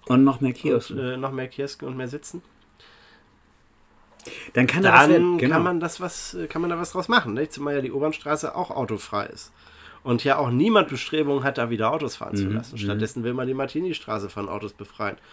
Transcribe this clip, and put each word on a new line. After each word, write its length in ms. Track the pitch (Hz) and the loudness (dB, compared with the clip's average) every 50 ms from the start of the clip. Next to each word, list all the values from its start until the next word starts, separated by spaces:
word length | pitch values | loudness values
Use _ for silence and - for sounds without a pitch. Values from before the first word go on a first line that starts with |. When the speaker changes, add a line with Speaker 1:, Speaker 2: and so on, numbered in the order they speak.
| _ | _
Speaker 1:
Und 180 | - 127 131 135 | 4 6 6 8
noch 160 | 139 127 - | 6 6 4
mehr 140 | 139 127 123 | 0 -2 -2
Kiosken. 460 | - - 151 - - - - 135 139 | -2 0 2 2 2 0 -2 -6 -6
Speaker 2:
Und, 60 | 127 | -4
äh, 120 | 123 127 | -4 -4
noch 140 | 131 135 135 | -6 -6 -6
mehr 160 | 131 127 127 | -6 -6 -8
Kiosken 400 | 123 - 139 139 139 - - 139 | -8 -8 -8 -8 -8 -8 -10 -10
und 100 | 131 127 | -10 -8
mehr 100 | 127 127 123 | -8 -8 -8
Sitzen. 340 | 139 151 - - - 175 - _ _ _ _ - - _ - - - - - - - _ _ _ _ _ _ _ _ _ _ _ _ _ _ _ _ _ _ _ _ - - - - - - - - | -8 -10 -12 -12 -14 -14 -16 _ _ _ _ -20 -20 _ -20 -20 -20 -20 -20 -20 -20 _ _ _ _ _ _ _ _ _ _ _ _ _ _ _ _ _ _ _ _ -18 -16 -16 -14 -14 -16 -2 2
Speaker 1:
Dann 140 | - - | 2 2
kann 160 | - - 175 196 | 4 4 4 6
da 80 | - 113 | 8 10
was 80 | 131 147 | 10 10
Speaker 2:
Dann 80 | 156 | 10
Speaker 1:
werden. 260 | 165 170 349 349 349 | 8 6 6 4 4
Genau. 180 | - - 135 165 | 4 4 4 4
Speaker 2:
kann 80 | - 170 | 4 4
man 160 | 180 175 160 | 2 0 -2
das 220 | 165 165 - - | -2 -4 -6 -6
was, 360 | 180 165 - - - - - 175 165 147 | -8 -8 -8 -10 -10 -10 -8 -8 -8 -6
kann 120 | - 160 | -4 -4
man 80 | 175 170 | -2 -2
da 80 | 170 | -2
was 140 | 165 170 - | -4 -6 -6
draus 160 | - 185 180 | -6 -4 0
machen, 260 | - 240 233 - 113 104 | 2 2 2 2 0 -2
nicht? 180 | 131 156 - - | -4 -4 -6 -6
Zumal 220 | 143 143 143 143 | -8 -6 -4 -4
ja 60 | 143 | -4
die 100 | 131 123 | -4 -4
Obernstraße 640 | - 135 147 156 151 - - - 151 - - - - | -2 -2 -2 -2 -2 -4 -4 -4 -4 -2 -4 -4 -6
auch 160 | - 180 - | -6 -6 -6
autofrei 540 | - 139 123 113 110 98 - - 104 101 - | -4 -4 -4 -4 -4 -6 -6 -6 -6 -6 -6
ist. 240 | - - - - - _ _ - - - - - - - - - | -6 -10 -16 -18 -20 _ _ -20 -20 -20 -20 -20 -20 -20 -8 -2
Und 200 | 123 120 117 - | 0 0 0 2
ja 140 | 143 135 | 2 2
auch 140 | 147 139 123 | 2 2 2
niemand 380 | 120 131 175 226 220 202 165 - | 2 2 4 4 4 4 4 2
Bestrebungen 540 | 135 120 - - 156 156 147 143 139 139 127 | -2 -8 -6 -4 -2 0 0 0 0 0 0
hat, 140 | 139 - | -2 -2
da 120 | 123 117 117 | -2 -4 -2
wieder 220 | 117 107 110 117 | -2 -2 0 -2
Autos 240 | 151 160 147 117 - | -2 -2 -4 -6 -8
fahren 180 | - - - 104 | -10 -8 -6 -4
zu 100 | 101 98 | -2 -2
Speaker 1:
Mhm, 80 | 95 107 | -2 -2
Speaker 2:
lassen. 200 | 113 117 - 120 | -4 -6 -8 -10
Speaker 1:
mhm. 40 | 110 | -6
Speaker 2:
Stattdessen 440 | 101 101 104 107 110 107 - 123 113 | -4 -4 -2 -2 -4 -4 -4 -6 -4
will 100 | 120 123 | -4 -4
man 140 | 131 127 | -4 -4
die 60 | 131 131 | -4 -4
Martini-Straße 760 | 135 135 120 - 156 185 185 160 - - 113 110 104 101 92 | -4 -4 -4 -4 -4 -4 -4 -6 -6 -8 -6 -6 -6 -6 -8
von 180 | - 107 98 | -8 -8 -8
Autos 260 | 92 98 104 104 101 - | -8 -8 -8 -8 -10 -12
befreien. 440 | - 101 - - - 107 101 - - - - | -14 -18 -16 -10 -8 -6 -6 -6 -8 -14 -20